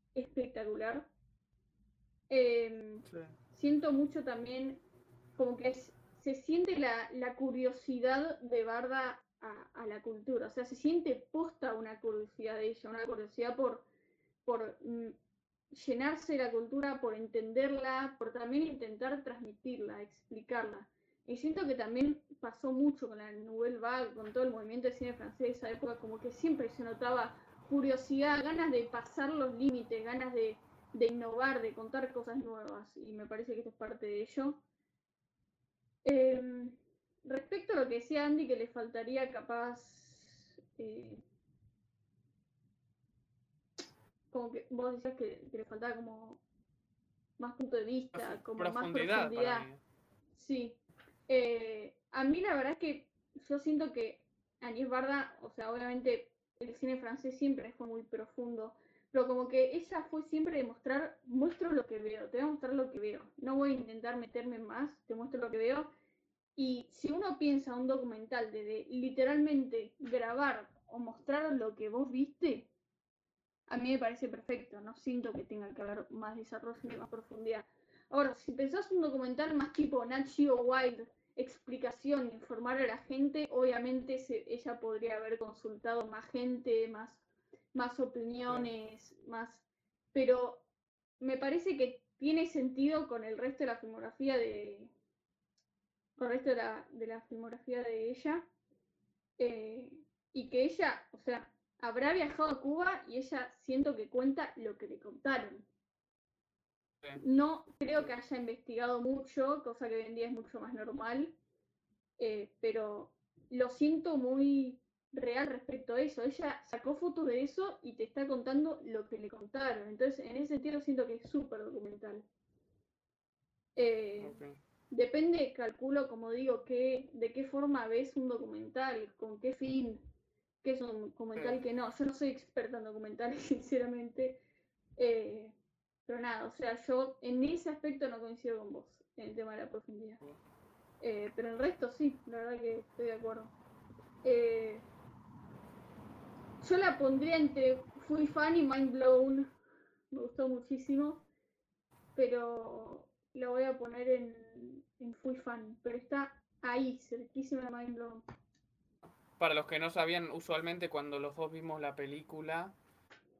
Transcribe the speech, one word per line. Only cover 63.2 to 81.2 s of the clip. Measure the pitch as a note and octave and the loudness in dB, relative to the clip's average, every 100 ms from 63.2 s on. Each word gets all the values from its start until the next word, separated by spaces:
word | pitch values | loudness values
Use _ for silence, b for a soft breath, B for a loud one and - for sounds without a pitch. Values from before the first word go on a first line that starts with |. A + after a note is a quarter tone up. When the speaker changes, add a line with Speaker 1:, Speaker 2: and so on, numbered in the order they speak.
| - - | -10 -8
Speaker 1:
no | B3 C4+ | -2 2
voy | C#4 | 4
a | |
intentar | C4 A3 A3+ A#3 B3 | 2 -2 -6 -4 -4
meterme | A3+ A#3+ A#3+ A#3 | -4 -6 -4 -6
más, | G#3+ A3 D4 - - | -6 -4 -4 -6 -8
te | |
muestro | A3+ B3+ B3+ | -8 -6 -4
lo | A#3 | -2
que | A3 | 2
veo. | A3+ C#4+ D4+ b b b b _ _ | 2 2 -2 b b b b _ _
Y | - C4 B3 - | -2 0 0 -6
si | - - | -6 -2
uno | D#4+ G4 C#4+ | 0 0 2
piensa | D4 C#4 C4+ | 4 4 2
un | B3+ C4 | 0 2
documental | C4 B3 A3 A3 B3 A3 | 2 0 -6 -4 -2 -2
de, | G#3+ | -4
de | G#3 A3 - | -4 -6 -4
literalmente | B3+ B3+ C4 C4 D4 D4+ C#4+ B3+ A3+ G#3+ - | -4 0 4 6 6 6 6 4 0 -4 -8
grabar | B3+ A#3+ A3+ A#3+ C#4+ A3 G#3 _ - | -2 0 2 2 2 0 -6 _ -12
o | A#3+ | -8
mostrar | A#3 - - C#4+ D#4 | -8 -6 0 0 2
lo | C4+ A3 | 2 0
que | G#3 G#3+ | -2 -2
vos | A#3 C#4 | -2 0
viste, | B3+ C#4+ - E4+ A3 - _ _ _ _ _ _ _ _ _ - | 2 0 2 2 2 -4 _ _ _ _ _ _ _ _ _ -8
a | - | -4
mí | B3+ | 0
me | C4 | 2
parece | A3+ A#3+ B3 | 2 -2 -4
perfecto, | G#3 - B3 - G#3 | -6 -6 -6 -6 -14
no | G#3+ | -16
siento | A#3+ - B3 A#3 | -8 -4 -2 -2
que | - | -6
tenga | - G#3+ G3+ | -6 -8 -8
que | G3 | -8
haber | G3+ G#3 - | -6 -6 -8
más | A3 G#3+ A3+ | -10 -8 -10
desarrollo | A3+ A3 A#3 A#3 | -10 -10 -8 -10
ni | B3 - | -10 -10
más | A3+ | -10
profundidad. | A3 - A3 A3 A3 - b b b b | -12 -12 -6 -2 -4 -6 b b b b
Ahora, | C4+ C#4 - | 2 2 0
si | - | -6
pensás | C4 C#4 F4+ F#4+ | -2 0 0 2
un | F#4 | 2
documental | D#4 C4 B3+ B3+ D#4 | 4 2 0 0 0
más | D4+ D4 | 2 2
tipo | - D4 C4 | 2 2 2
Nat | A#3 C4 C#4 | 2 0 0
Geo | - C#4+ B3 | 4 6 6
Wild, | A#3+ C4 B3 A3+ A3+ _ | 6 6 4 2 -8 _